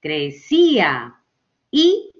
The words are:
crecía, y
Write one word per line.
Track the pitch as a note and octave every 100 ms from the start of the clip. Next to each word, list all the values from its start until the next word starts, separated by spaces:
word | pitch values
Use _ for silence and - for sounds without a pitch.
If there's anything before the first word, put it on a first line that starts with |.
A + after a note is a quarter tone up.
crecía, | D3+ D3+ C#3+ C#3+ - D#4+ F4 C4 D#3+ C3 A#2 _ _ _ _ _ _
y | C#4+ E4+ G#4 -